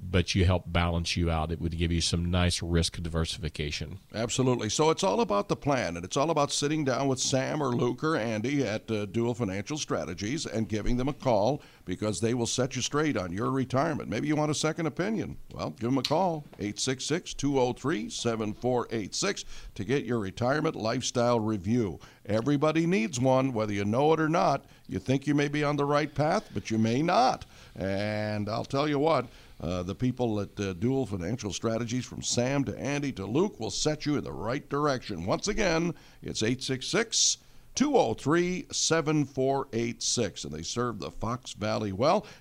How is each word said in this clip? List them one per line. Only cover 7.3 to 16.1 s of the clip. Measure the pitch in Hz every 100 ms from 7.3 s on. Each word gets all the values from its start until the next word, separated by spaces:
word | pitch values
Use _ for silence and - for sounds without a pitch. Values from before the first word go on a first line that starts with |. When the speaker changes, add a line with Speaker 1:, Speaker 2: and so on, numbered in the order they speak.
| 131 131 151
Speaker 2:
or | 139
Luke | 120 120 120
or | 156 160
Andy | 113 110 113 143 117
at, | 107 -
uh, | 110 104
Dual | 107 120
Financial | 117 113 95 104 151
Strategies | - 117 76 85 101 147 -
and | 107 110
giving | 107 101 123
them | 131
a |
call, | 156 135 110 107 143 - - -
because | 90 104 107
they | 110
will | 123 117
set | - 131 127
you |
straight | 113 143 156 131
on | 90
your | 90 127
retirement. | 135 127 127 160 - 60
Maybe | 104 143
you | 151
want | 151
a | 151
second | 156 160 160
opinion. | 127 180 220 120 - -
Well, | - 104
give | 151 113
them | 135
a |
call, | 120